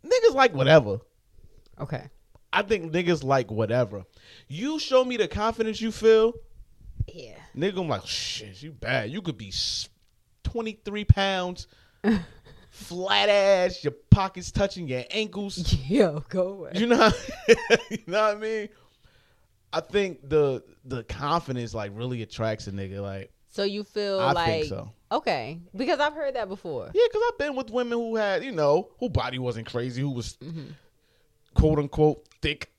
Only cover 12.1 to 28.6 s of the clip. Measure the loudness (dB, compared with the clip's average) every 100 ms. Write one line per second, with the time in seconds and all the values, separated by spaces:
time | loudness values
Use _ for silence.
12.1 | 0 -2 -20 -20 -20 -20 -20 -12 -8 0
13.1 | 2 4 4 6 4 2 -2 -6 -8 _
14.1 | 4 4 -6 -6 -2 -2 -2 -6 -6 -4
15.1 | -4 -4 -6 -8 -4 0 0 2 4 4
16.1 | 2 -6 -4 -4 -6 -8 -2 4 6 6
17.1 | 4 -6 -8 4 4 6 0 0 -10 -4
18.1 | 0 0 -2 -6 -6 -8 -16 _ _ _
19.1 | _ _ _ _ _ _ -6 -2 -2 -2
20.1 | -6 0 2 2 0 -8 _ -10 -10 -8
21.1 | -8 -2 -2 -2 -6 -6 -6 -8 -8 -6
22.1 | -6 -8 -4 -4 -2 -6 -8 -8 -8 -8
23.1 | -10 -12 _ _ -4 -4 -4 -8 -6 -2
24.1 | 0 2 2 0 -2 -4 -8 -12 -20 _
25.1 | -2 0 -4 -4 -12 -14 -6 -2 0 0
26.1 | -2 -6 -4 -6 -8 -8 -8 -2 2 2
27.1 | 2 -2 -2 -4 -4 -4 -4 -2 -4 -2
28.1 | -2 0 -2 -2 0